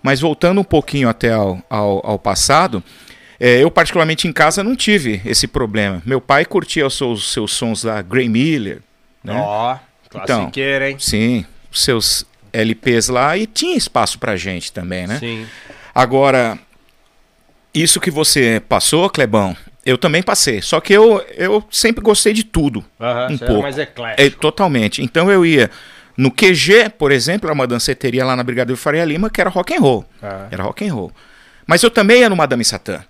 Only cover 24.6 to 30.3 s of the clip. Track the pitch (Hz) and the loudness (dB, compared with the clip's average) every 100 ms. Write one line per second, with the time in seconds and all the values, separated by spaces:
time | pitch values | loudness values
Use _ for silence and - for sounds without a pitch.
24.6 | 180 131 107 - 135 165 180 196 170 147 | 0 2 0 -2 -2 0 4 4 4 4
25.6 | 107 - - - - - 131 - 185 170 | 2 -2 -20 -20 -14 0 0 4 2 4
26.6 | 160 214 214 - 143 139 120 185 165 147 | 4 4 4 -2 0 0 0 -4 -2 -2
27.6 | 123 120 131 131 131 123 131 127 123 123 | -2 -2 -4 -4 -2 -2 -2 -2 -2 -4
28.6 | 120 127 151 151 170 151 214 - 180 180 | -4 -2 -2 -2 -2 -2 -2 -2 -2 -2
29.6 | 180 339 151 113 - _ 104 | -4 2 2 2 -4 _ -14